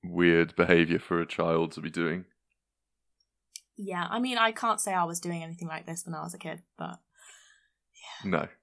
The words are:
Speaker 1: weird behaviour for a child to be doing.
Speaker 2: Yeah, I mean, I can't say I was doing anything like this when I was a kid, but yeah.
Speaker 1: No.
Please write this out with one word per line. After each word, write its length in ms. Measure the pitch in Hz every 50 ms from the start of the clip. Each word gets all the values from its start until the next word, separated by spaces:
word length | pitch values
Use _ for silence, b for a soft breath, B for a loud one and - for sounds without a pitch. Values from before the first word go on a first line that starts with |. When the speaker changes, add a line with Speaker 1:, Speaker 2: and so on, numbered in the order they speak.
Speaker 1:
weird 540 | - 87 87 87 87 85 85 82 85 82 -
behaviour 440 | - 87 85 87 85 82 80 85 -
for 200 | - - 87 85
a 80 | 85
child 460 | - - - 85 82 82 82 82 80 -
to 80 | 80
be 80 | 80 82
doing. 340 | 78 85 85 80 82 92 90 _ _ _ _ _ _ _ _ _ _ _ _ _ _ _ _ _ _ _ _ _ _ _ _ _ _ - _ _ _
Speaker 2:
Yeah, 320 | - 202 190 180 175 175 -
I 100 | - 233
mean, 180 | 247 254 247
I 160 | 233 226 220 220
can't 260 | - - 226 165 -
say 140 | - 208 190
I 100 | 185 175
was 160 | 165 170 170
doing 240 | - 175 170 170 165
anything 240 | 165 165 170 170
like 180 | 165 160 160 -
this 200 | - 170 170 -
when 100 | - 170
I 80 | 156 156
was 100 | 165 170
a 40 |
kid, 240 | - - 160 165 170 _ _ _
but 220 | - 165 - - - _ _ b b b b b b b b b b b b b b _ _ _ B B B B B B
yeah. 60 | 101
Speaker 1:
No. 180 | 87 78 76 92 - _